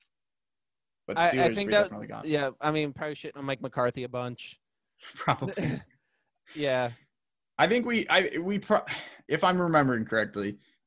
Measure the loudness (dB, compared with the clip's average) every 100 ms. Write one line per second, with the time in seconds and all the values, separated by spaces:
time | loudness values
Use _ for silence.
0 | _ _ _ _ _ _ _ _ _ _
1 | -6 2 2 4 2 2 2 2 2 -4
2 | -12 -10 -2 0 -2 -2 0 0 -2 -4
3 | -8 -8 -12 -8 -6 -6 -6 0 -2 -2
4 | -8 -6 -8 -10 -16 -20 _ _ _ _
5 | -20 -6 -2 0 -2 -4 -4 -4 -10 _
6 | _ _ _ _ _ -4 0 2 0 -6
7 | _ _ _ _ _ 2 4 4 2 -2
8 | 2 2 2 -2 -2 -4 0 0 0 -10
9 | -12 -16 -4 2 2 2 4 4 4 2
10 | 0 0 0 -2 -6 -6 _ _